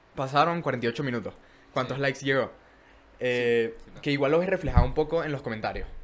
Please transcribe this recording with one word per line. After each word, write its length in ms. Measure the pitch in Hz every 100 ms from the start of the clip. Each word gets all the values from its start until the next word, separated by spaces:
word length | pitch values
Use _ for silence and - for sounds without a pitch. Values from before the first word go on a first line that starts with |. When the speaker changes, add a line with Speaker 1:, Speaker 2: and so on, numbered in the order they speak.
| _ -
Speaker 1:
Pasaron 460 | 131 143 165 170
cuarenta 240 | 147 123 117
y 20 |
ocho 140 | 117
minutos. 300 | 139 120 92 - - - -
¿Cuántos 240 | 139 123 131
Speaker 2:
Sí. 40 |
Speaker 1:
likes 180 | 139 135 139
llegó? 260 | 135 110 - - - - - - -
Eh, 540 | 123 123 120 117 113 -
Speaker 2:
Sí, 40 | -
sí 40 |
pasa. 100 | -
Speaker 1:
que 100 | 143
igual 200 | 139 139
lo 80 | 160
ves 100 | 185
reflejado 340 | 190 139 123 131
un 80 | 151
poco 280 | 151 165
en 80 | 151
los 100 | 135
comentarios. 440 | 123 110 107 98 95 -